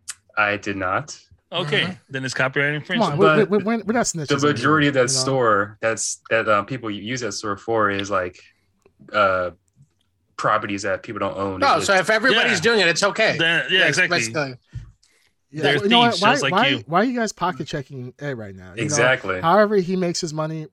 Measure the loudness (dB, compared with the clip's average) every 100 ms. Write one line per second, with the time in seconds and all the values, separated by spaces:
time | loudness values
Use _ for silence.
0 | -18 -18 _ -2 0 0 -4 -4 -2 -2
1 | -4 -14 _ _ _ -6 -2 -2 -2 -6
2 | _ -8 -6 -2 -2 0 -2 -2 -4 0
3 | 0 4 4 6 4 0 0 -2 -2 -2
4 | -2 -4 -2 2 2 2 2 2 4 2
5 | 2 0 0 2 2 2 0 -4 -4 -2
6 | -6 -8 -2 0 2 0 0 -6 -6 -8
7 | -8 -6 -6 -6 -6 -6 -2 0 2 0
8 | -2 -2 -4 -8 -20 _ _ _ _ _
9 | -4 2 2 2 -2 -8 _ _ _ _
10 | _ _ _ -4 0 0 0 -4 -4 -4
11 | -6 -6 -4 -4 -6 0 0 2 2 2
12 | 2 2 2 2 2 2 2 4 2 2
13 | 0 2 0 2 2 2 2 2 4 2
14 | 2 0 -2 -4 -6 -8 _ -18 -18 _
15 | _ _ _ _ _ -2 0 2 4 4
16 | 4 4 2 2 2 2 2 0 0 0
17 | 0 -2 -4 -4 -6 -4 -8 -10 -10 -14
18 | -14 -10 -10 -8 -12 -16 -14 -6 -2 2
19 | 2 0 -2 -2 2 4 4 2 0 -2
20 | -2 -4 -6 -6 -6 -8 -12